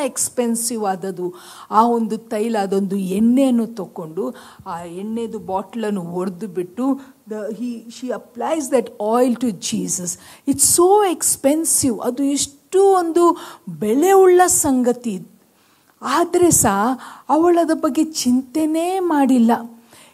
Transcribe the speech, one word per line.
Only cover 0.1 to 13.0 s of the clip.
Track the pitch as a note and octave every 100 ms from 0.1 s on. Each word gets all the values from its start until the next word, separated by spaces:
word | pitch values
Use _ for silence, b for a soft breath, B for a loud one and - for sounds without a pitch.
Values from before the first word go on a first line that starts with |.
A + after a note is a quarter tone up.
| - - - A#3+ A#3 - A#3
ಆದದ್ದು, | G#3 F#3 G3 F3 F3+ B B B B
ಆ | G#3 A#3+
ಒಂದು | A#3 A3 A3
ತೈಲ, | - G#3+ A3+ A3
ಅದೊಂದು | G3 G3 G3 G3+
ಎಣ್ಣೆಯನ್ನು | F#3 F#3+ A#3 B3+ C4+ A#3 A3+
ತಕೊಂಡು | - E3+ - D#3+ D#3+ B3 - B B F#3+
ಆ | E3+
ಎಣ್ಣೆದು | F3 F3 G#3+ A3+ A3+ A3
ಬಾಟ್ಲನ್ನು | F3 F#3+ F#3+ A#3 G#3+ G3+
ಒಡೆದು | E3+ F3 F#3+ F3 G#3+
ಬಿಟ್ಟು | F3+ F3+ - C4 C4+ B B G#3
the, | G#3+ G#3 G3+
he, | A#3+ A#3 A#3+
she | - B3
applies | A#3 - A#3+ B3 D#4+ B3+
that | C4 - -
oil | G#3+ A#3+ C4 A3+
to | B3
Jesus. | F3 - G#3+ F3+ F3+ F3 - B B B
It's | C#4 - -
so | F4+ G#4 G4 -
expensive. | - - C4+ D#4 E4 - C#4 G3+
ಅದು | B3 B3
ಎಷ್ಟು | C#4 C#4 - - - F#4 G4
ಒಂದು | F#4